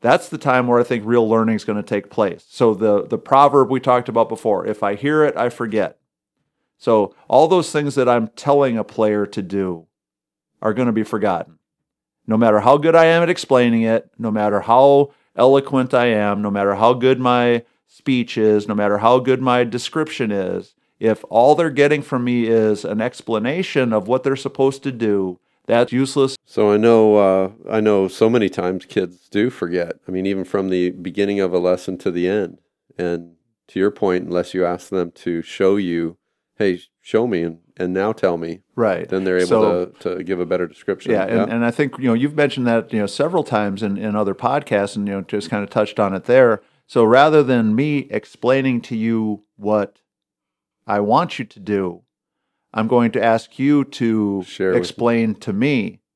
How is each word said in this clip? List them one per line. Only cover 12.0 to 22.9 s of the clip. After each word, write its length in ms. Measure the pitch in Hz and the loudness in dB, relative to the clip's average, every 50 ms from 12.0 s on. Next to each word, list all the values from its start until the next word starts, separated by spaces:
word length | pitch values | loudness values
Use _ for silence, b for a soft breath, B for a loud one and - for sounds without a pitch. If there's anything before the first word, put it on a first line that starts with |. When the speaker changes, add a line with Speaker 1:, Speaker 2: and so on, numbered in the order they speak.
| _ _ _ _ _ | _ _ _ _ _
Speaker 1:
No 100 | 113 113 | -2 0
matter 220 | 110 120 110 107 104 | 2 4 4 4 4
how 180 | 101 127 143 | 4 4 4
good 180 | 147 151 165 165 | 4 4 4 6
I 100 | 165 165 | 6 6
am 180 | 165 165 170 170 | 6 4 4 2
at 60 | 165 | 0
explaining 520 | 180 - - - 135 123 120 117 117 113 113 | 0 -2 -2 2 2 4 4 4 2 0 0
it, 260 | 110 113 113 - _ _ - | 0 0 -2 -2 _ _ -8
no 100 | 117 110 | -6 -4
matter 280 | 107 107 104 107 104 98 | -2 -2 0 0 0 0
how 500 | - 113 117 131 139 143 143 143 143 143 b b b b b | 0 2 4 6 6 6 6 4 2 0 b b b b b
eloquent 580 | 98 123 131 135 139 135 - 135 131 127 123 135 | 2 4 4 4 4 2 0 -2 -2 0 0 0
I 140 | 123 120 | 0 2
am, 340 | 120 110 104 104 104 101 104 | 2 0 0 0 -2 -2 -4
no 100 | 104 101 | -4 -4
matter 240 | 101 101 98 101 98 | -2 -2 -2 -2 0
how 180 | 101 110 120 131 | 2 2 2 2
good 260 | 123 123 131 135 123 | 4 2 2 2 2
my 440 | 127 123 123 120 120 120 120 117 - _ _ _ _ | 0 0 2 2 2 0 0 -2 -4 _ _ _ _
speech 500 | _ _ _ - 143 127 123 117 - - | _ _ _ -4 -2 -2 -2 -2 -4 -2
is, 300 | 113 107 107 104 104 104 | 0 2 2 2 2 0
no 80 | 107 104 | -2 -2
matter 240 | 104 104 101 104 101 | -2 0 0 0 2
how 180 | 110 117 127 131 | 2 4 2 4
good 220 | 120 131 131 123 | 2 0 -2 0
my 220 | 131 127 123 123 123 | 0 0 0 0 0
description 680 | 117 120 120 - - - 160 156 156 - - 120 107 | -2 -4 -8 -8 -6 -6 -6 -6 -6 -6 -6 -4 -4
is, 440 | 101 98 92 92 92 92 92 _ _ _ _ _ _ - | -4 -4 -4 -4 -6 -8 -10 _ _ _ _ _ _ -2
if 240 | 104 110 107 - - - | -2 -2 -2 -2 -4 -2
all 260 | - 113 123 147 151 | 2 4 4 4 4
they're 140 | 170 165 156 | 4 0 0
getting 300 | 123 143 143 147 151 147 143 | 2 2 2 2 2 -2 -4
from 200 | - 143 123 123 | -4 -6 -4 -2
me 220 | 123 123 120 113 | -2 -2 0 0
is 360 | 113 113 113 110 107 104 101 - | 2 2 2 2 2 0 -2 -4
an 160 | 85 | -6